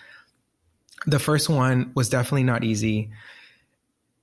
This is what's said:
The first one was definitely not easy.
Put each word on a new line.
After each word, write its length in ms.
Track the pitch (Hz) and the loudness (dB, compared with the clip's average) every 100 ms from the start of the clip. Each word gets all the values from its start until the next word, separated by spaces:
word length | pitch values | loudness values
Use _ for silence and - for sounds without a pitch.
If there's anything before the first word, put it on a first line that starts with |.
| - - _ _ _ _ _ _ _ - - | -20 -20 _ _ _ _ _ _ _ -12 -2
The 120 | 143 | -2
first 300 | - 151 - | 2 0 2
one 440 | 147 127 127 123 | 2 2 2 0
was 160 | - 113 | -2 0
definitely 340 | 127 120 139 | 0 0 0
not 180 | 127 117 | 2 0
easy. 500 | 113 107 110 107 107 - - - - _ _ _ _ _ _ _ | 0 0 0 -2 -4 -10 -20 -20 -20 _ _ _ _ _ _ _